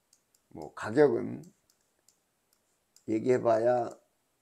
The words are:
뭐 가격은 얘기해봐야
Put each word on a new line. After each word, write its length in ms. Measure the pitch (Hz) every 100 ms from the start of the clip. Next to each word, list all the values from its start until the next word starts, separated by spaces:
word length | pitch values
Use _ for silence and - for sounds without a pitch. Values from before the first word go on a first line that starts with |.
| _ _ _ _ _
뭐 260 | - 76
가격은 720 | - - 120 147 113 104 120 - _ _ _ _ _ _ _ _ _ _ _ _ _ _ _ -
얘기해봐야 920 | 110 120 127 117 110 117 123 120 - _ _ _ _